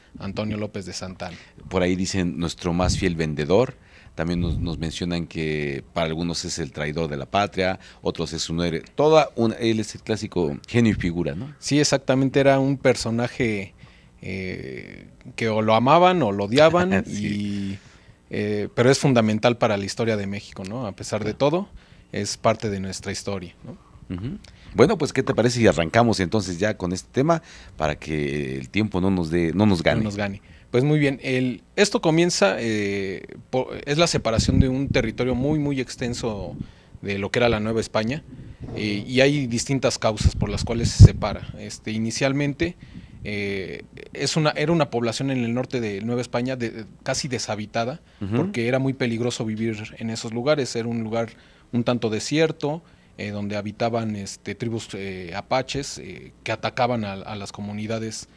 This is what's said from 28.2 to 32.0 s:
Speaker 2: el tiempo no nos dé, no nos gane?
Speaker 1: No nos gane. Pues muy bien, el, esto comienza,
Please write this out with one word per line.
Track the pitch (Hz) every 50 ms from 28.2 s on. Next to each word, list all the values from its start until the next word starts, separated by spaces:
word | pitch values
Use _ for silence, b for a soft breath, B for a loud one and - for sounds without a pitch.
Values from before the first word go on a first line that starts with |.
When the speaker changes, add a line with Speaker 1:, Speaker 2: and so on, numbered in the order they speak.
| 73 71 69 73 71 65 65 67
Speaker 2:
el | 65 64
tiempo | - 95 110 107 - 92
no | 90 95
nos | 98 92 87 78
dé, | 80 87 85 82 78
no | 87 107
nos | 107 98 82 82
gane? | 78 76 73
Speaker 1:
No | 69
nos | 69 - 101
gane. | 104 101 98 101 - b b b b b
Pues | - 123 131
muy | 147 151 151
bien, | 147 139 139 120 -
el, | 135 131 127 127 127 120 90 - _ _
esto | - 202 202 -
comienza, | 247